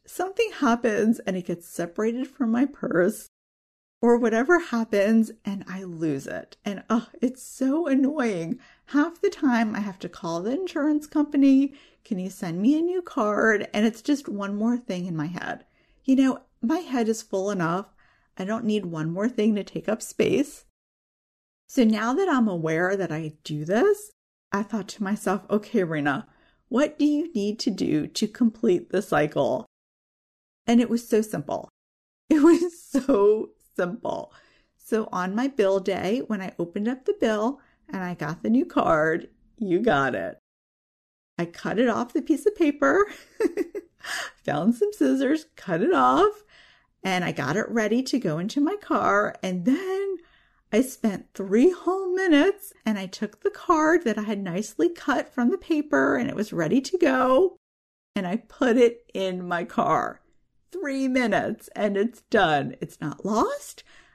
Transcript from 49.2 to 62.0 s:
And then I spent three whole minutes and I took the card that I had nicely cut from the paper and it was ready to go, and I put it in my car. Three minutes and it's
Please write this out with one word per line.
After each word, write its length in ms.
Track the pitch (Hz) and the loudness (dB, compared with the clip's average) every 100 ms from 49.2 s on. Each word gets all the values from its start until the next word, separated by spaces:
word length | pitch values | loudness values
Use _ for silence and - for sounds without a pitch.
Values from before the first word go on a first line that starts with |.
| 208 - | 0 -4
And 240 | 190 180 185 | -6 -2 0
then 520 | 320 381 381 392 349 _ _ _ _ - | 0 0 -4 -4 -6 _ _ _ _ -2
I 100 | 214 | 0
spent 520 | 262 - 220 185 - | 0 -2 -4 -4 -12
three 380 | - 196 220 349 | -10 0 4 4
whole 420 | 349 339 381 370 | 2 -2 -2 -2
minutes 600 | 370 381 285 381 392 - _ 220 | 0 4 4 4 0 -12 _ -4
and 140 | 208 | -4
I 80 | 190 | -6
took 340 | - 208 - | -8 -10 -4
the 80 | 403 | -6
card 540 | - - 311 311 339 | -4 0 2 4 4
that 140 | 254 214 | 2 -2
I 60 | |
had 200 | 208 202 | -4 -4
nicely 460 | 190 180 220 - 339 | -4 -6 -6 0 0
cut 440 | 339 - 277 - | 0 -2 -2 -2
from 160 | - 247 | 0 0
the 80 | 381 | 0
paper 600 | - 302 302 277 269 262 | 0 -2 0 0 2 0
and 120 | 240 | -2
it 60 | - | -4
was 180 | 220 | -4
ready 280 | 165 165 247 | -2 0 0
to 160 | 269 359 | 0 2
go, 600 | 294 262 254 262 370 - _ _ _ _ _ 202 | 2 2 4 4 2 -2 _ _ _ _ _ -6
and 120 | 180 | -4
I 100 | 220 | -6
put 400 | _ - 262 247 | _ -2 2 6
it 320 | 233 233 _ | 4 2 _
in 340 | 190 190 180 180 | -6 -4 -4 -4
my 160 | 170 | -4
car. 580 | 170 - - 143 - - _ _ _ _ _ | -4 -2 2 2 0 -8 _ _ _ _ _
Three 340 | 359 294 269 262 | -8 -6 -2 0
minutes 600 | 254 233 175 - 220 - - | 0 0 0 -2 -8 -12 -4
and 200 | 208 | -2
it's 260 | 196 | 0